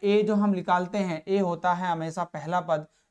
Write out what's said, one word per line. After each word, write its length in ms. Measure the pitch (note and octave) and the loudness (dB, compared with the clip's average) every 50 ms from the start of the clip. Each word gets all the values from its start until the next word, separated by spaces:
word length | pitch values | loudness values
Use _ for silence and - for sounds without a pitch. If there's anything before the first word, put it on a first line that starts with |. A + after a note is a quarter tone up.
| - | 0
ए 180 | G3+ G#3 G#3+ G#3 | 2 4 4 4
जो 120 | G#3+ G#3+ | 2 2
हम 140 | G3+ G#3 G3+ | 2 4 2
निकालते 460 | G3 F3+ E3+ - F3+ F3+ F#3 F3+ G#3 G#3 | 2 0 0 0 0 0 0 0 -2 -2
हैं, 240 | F#3+ F3+ D#3+ D#3 - | -2 -2 -4 -6 -4
ए 140 | F#3 F#3+ G3+ | 0 0 0
होता 340 | F#3+ F3 E3+ E3 - F3+ F3 | 2 0 -2 0 0 0 0
है 140 | F3 F#3 F3+ | 0 0 -2
हमेशा 360 | E3 E3 D#3+ E3 D#3+ F#3 E3+ | -2 -2 -4 -6 -6 -6 -8
पहला 360 | - - D3+ C#3+ E3 F3+ F3+ | -8 -8 -10 -6 -4 -2 -2
पद, 260 | E3 E3+ D#3+ D3+ D3+ - _ _ _ _ | 0 0 -2 -2 -2 -6 _ _ _ _